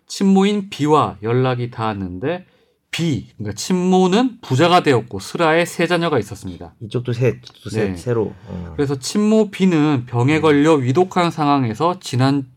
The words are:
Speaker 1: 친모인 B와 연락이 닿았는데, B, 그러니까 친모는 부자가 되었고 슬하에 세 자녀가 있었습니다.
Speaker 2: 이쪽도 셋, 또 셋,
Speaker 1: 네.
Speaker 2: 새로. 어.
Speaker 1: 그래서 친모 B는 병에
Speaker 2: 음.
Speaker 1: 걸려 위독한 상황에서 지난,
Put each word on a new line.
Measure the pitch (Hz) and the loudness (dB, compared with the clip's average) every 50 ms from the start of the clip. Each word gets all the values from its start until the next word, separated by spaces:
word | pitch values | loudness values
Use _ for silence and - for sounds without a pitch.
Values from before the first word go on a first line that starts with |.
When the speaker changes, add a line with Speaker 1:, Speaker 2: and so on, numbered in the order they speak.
| _ _ | _ _
Speaker 1:
친모인 | - - 202 190 196 190 190 208 208 208 196 196 | -6 0 2 4 4 4 4 2 0 -2 -4 -8
B와 | - - 143 147 156 147 123 101 95 95 | -6 -4 0 2 2 2 2 0 -4 -6
연락이 | 104 110 117 127 131 131 127 123 123 117 | -4 -2 0 0 0 0 -2 -4 -6 -8
닿았는데, | 123 - 113 110 107 101 95 90 90 90 101 143 175 180 185 _ _ _ _ _ _ _ _ _ | -6 -6 -6 -6 -4 -6 -6 -8 -8 -6 -6 -6 -6 -6 -8 _ _ _ _ _ _ _ _ _
B, | - - 165 170 139 98 - - _ - | -6 -4 -2 -2 -2 -4 -6 -10 _ -10
그러니까 | 107 104 95 | -10 -10 -8
친모는 | - - - 185 180 180 185 185 185 185 185 175 214 254 262 - - | -8 -4 -2 -2 0 2 2 4 4 4 4 4 2 2 0 -2 -6
부자가 | - - 131 123 165 175 175 180 | -6 -2 0 2 4 4 4 4
되었고 | 175 156 131 117 113 - - 98 | 4 4 2 2 0 -2 -8 -12
슬하에 | - - - - 170 156 156 165 175 | -10 -10 -4 -2 0 2 2 2 0
세 | 170 - - 170 | -2 -2 -2 -2
자녀가 | 165 180 170 170 170 151 127 | 0 0 0 0 0 0 -2
있었습니다. | 98 - 104 - - 95 87 80 87 82 - _ | -2 -4 -8 -12 -12 -12 -14 -14 -16 -18 -16 _
Speaker 2:
이쪽도 | 117 104 - 127 120 127 120 | -12 -8 -6 -6 -4 -4 -2
셋, | 117 127 120 107 127 - - - - - | 0 0 0 0 -2 -8 -20 -20 -18 -14
또 | 107 | -8
셋, | 101 110 110 98 | -4 -2 -2 -2
Speaker 1:
네. | 92 87 | -4 -6
Speaker 2:
새로. | - 123 120 113 104 95 98 - - - | -4 -4 -2 -2 -2 -2 -6 -10 -16 -14
어. | 95 90 87 85 - | -12 -12 -12 -10 -6
Speaker 1:
그래서 | - 143 135 143 135 | -4 -2 -2 -2 -4
친모 | - - - 208 208 214 220 220 220 208 | -6 -4 -2 0 2 2 4 2 2 0
B는 | - - 185 190 175 156 147 156 151 127 123 - | 0 0 2 2 4 4 2 2 2 0 -2 -2
병에 | - 120 120 135 156 160 | -2 0 2 2 2 4
Speaker 2:
음. | |
Speaker 1:
걸려 | 147 160 147 143 143 156 165 | 4 4 4 6 6 4 4
위독한 | 143 127 120 131 175 185 185 - 190 175 170 | 4 2 2 2 2 0 0 0 0 0 0
상황에서 | 165 - 151 143 143 139 131 113 107 - 151 175 180 185 | 0 -2 0 0 2 2 0 -2 -2 -2 -2 -2 -2 -4
지난, | - - - 123 131 135 139 139 131 - _ | -6 -6 -2 0 0 2 0 0 -4 -6 _